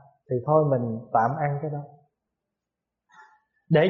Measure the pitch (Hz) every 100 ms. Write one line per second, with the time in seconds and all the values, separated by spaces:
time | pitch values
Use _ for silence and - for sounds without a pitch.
0 | _ _ - 127 135 156 147 131 120 110
1 | - 117 113 151 147 143 156 143 - -
2 | _ _ _ _ _ _ _ _ _ _
3 | _ - - _ _ _ - 156 185